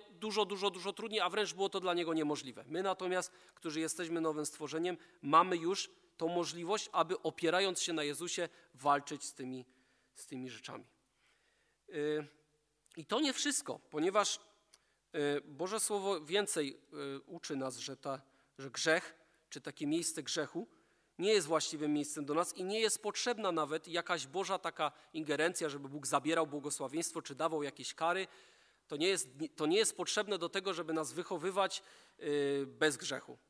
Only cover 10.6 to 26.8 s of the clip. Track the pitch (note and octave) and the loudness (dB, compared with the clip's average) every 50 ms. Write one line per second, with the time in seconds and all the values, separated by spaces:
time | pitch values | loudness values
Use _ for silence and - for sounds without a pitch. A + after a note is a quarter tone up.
10.6 | - - A#2+ A2 A#2 - _ _ _ _ _ _ _ _ _ _ _ _ _ _ | -12 -12 -12 -12 -14 -18 _ _ _ _ _ _ _ _ _ _ _ _ _ _
11.6 | _ _ _ _ _ - - D3+ D3 D3+ D3+ D3+ D3 C#3 - _ _ _ _ _ | _ _ _ _ _ -8 -4 -2 -2 0 0 -2 -4 -6 -12 _ _ _ _ _
12.6 | _ _ _ _ _ _ - - D3+ - G#3 B3+ D#4 C#4 B3+ - - C#4+ C#4 - | _ _ _ _ _ _ -16 -14 -4 0 2 2 4 2 2 2 0 0 0 0
13.6 | - - B2 - - _ - D#3 D#3 F#3+ F#3+ G#3+ G3+ - - - - - _ _ | -2 -4 -6 -8 -10 _ -2 0 2 4 6 4 4 4 0 -4 -8 -14 _ _
14.6 | _ _ - - _ _ _ _ _ _ - D#3+ D3 C#3+ C#3+ C#3+ - D#3 C#3+ C3+ | _ _ -20 -20 _ _ _ _ _ _ -2 0 2 2 2 0 -2 -6 -6 -4
15.6 | E3+ F#3 G#3+ A3 G3+ - G#3+ G3+ F#3+ G3 G3 D#3+ D3+ C#3+ F3 G#3 G3+ G3 - E3+ | -4 -2 0 0 0 0 0 0 2 0 0 0 0 0 2 2 2 2 2 0
16.6 | D3 C3+ - - - _ - D3 C#3+ C#3 C#3 C#3 - - F3+ E3+ - - D3 C3+ | 0 0 -4 -10 -14 _ -10 -8 -6 -6 -6 -8 -10 -12 -14 -12 -8 -6 -4 -2
17.6 | C3+ C3 B2 A#2+ A2+ C#3 C3+ - - C#3+ C3+ C3 - _ _ _ _ _ _ - | -2 -4 -4 -6 -8 -10 -10 -8 -6 -6 -6 -6 -8 _ _ _ _ _ _ -14
18.6 | C3+ C3+ A#2 - - D#3+ D#3+ F3+ - - - - _ _ _ _ _ _ - C#3+ | -12 -10 -6 0 2 4 4 4 2 -2 -10 -20 _ _ _ _ _ _ -14 -12
19.6 | - D3 C3+ - D#3 D3 D#3 E3+ E3 - - E3 C#3 - - E3+ D3 B2+ - E3 | -10 -10 -8 -4 -2 0 0 0 0 -2 -4 -4 -4 -2 -2 -2 -2 -2 -4 -6
20.6 | A3+ - _ _ _ _ _ _ _ _ _ - E3+ G#3 A3 G3+ D#3+ C#3+ E3 D#3 | -8 -8 _ _ _ _ _ _ _ _ _ 0 4 6 6 6 6 4 4 2
21.6 | - - - D3 D3+ D3+ D3 D3 D3 - - D#3 C#3+ C#3 D3 D#3+ F3 - - - | 2 0 -2 -2 0 2 2 2 0 -2 -4 -6 -4 0 2 2 2 2 -2 -4
22.6 | F#3 F#3 G#3 A3 A3+ G#3+ - - - G#3 G3 - - B3 A#3+ G#3 G#3+ F#3 E3+ D#3+ | -4 -2 2 2 4 4 2 0 -2 -4 -4 -2 0 0 0 0 0 2 2 2
23.6 | D3+ C#3 D#3 E3 - F3+ D#3+ E3+ E3 - F3+ D#3+ C3 C3+ C#3+ F#3 F#3+ E3+ G3 F3 | 2 2 0 -4 -4 -2 -2 -2 0 0 0 0 -2 -2 -4 -4 -2 0 -2 -2
24.6 | - E3+ - - D#3 D3 - - - - - D#3+ D#3 D3 D3 C#3+ D#3 F3 F3+ - | -2 -2 -2 0 0 0 -2 -4 -14 -10 -8 -6 -2 0 2 4 2 2 2 0
25.6 | E3+ D3+ C#3 C#3+ C#3 C3+ C#3 D3+ C3+ - D3 C#3 C3+ D3+ E3 E3 D#3+ D3+ C#3 D3 | -2 -2 -4 -6 -10 -10 -10 -8 -2 0 0 2 2 2 2 2 2 0 -2 -4
26.6 | C3+ D3 - - | -4 -4 -4 -4